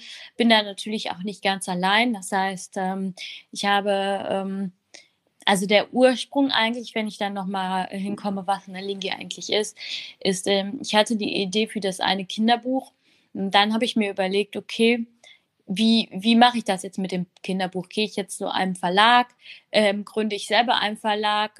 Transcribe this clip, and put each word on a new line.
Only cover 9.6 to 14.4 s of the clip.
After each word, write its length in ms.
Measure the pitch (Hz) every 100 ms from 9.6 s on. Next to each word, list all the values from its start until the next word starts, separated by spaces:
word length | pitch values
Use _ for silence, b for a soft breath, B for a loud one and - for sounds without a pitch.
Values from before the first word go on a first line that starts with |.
| 208 B B B B B
ist, 260 | 190 185 -
ähm, 320 | 196 196 -
ich 120 | -
hatte 220 | 208 214 226
die 200 | 208 -
Idee 240 | 196 208 220
für 140 | 214
das 200 | 190 185
eine 240 | - 190
Kinderbuch. 680 | 190 - 220 240 247 262 - _ _ _ _
Und 160 | 208 190
dann 200 | 202 208
habe 100 | 220
ich 120 | 240 226
mir 140 | 202
überlegt, 460 | 196 185 202